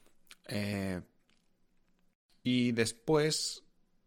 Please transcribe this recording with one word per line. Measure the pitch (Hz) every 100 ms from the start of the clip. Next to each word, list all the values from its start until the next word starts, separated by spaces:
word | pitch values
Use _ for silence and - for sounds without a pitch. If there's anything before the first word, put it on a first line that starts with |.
| - - - - -
Eh, | 104 101 101 98 90 - _ _ _ _ _ _ _ _ _ _ _ _ _
y | 123 123 123
después, | 117 113 - - 156 156 156 - - - _ _ _